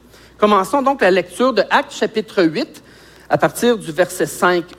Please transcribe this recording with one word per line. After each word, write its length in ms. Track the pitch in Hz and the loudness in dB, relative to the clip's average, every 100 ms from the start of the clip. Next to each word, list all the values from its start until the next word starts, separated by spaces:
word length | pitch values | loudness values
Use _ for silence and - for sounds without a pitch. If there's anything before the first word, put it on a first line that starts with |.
| - - - - | -20 -20 -20 -2
Commençons 460 | 208 208 185 285 | 2 2 2 0
donc 180 | 269 277 | 0 2
la 120 | 214 | 2
lecture 400 | 185 175 - 247 | 2 0 -2 0
de 100 | 220 180 | 0 0
Actes 220 | 220 285 | 0 -2
chapitre 500 | - 208 - 214 - | -4 -4 -4 -6 0
huit 400 | 170 156 311 - - - - - - | 0 0 -8 -10 -20 -20 -20 -20 -4
à 100 | 165 | -2
partir 400 | 160 - 240 233 | -2 0 0 0
du 140 | 165 | -2
verset 340 | 151 175 - 160 | -4 -2 -2 -6
cinq 380 | - 185 180 165 | -2 0 0 -4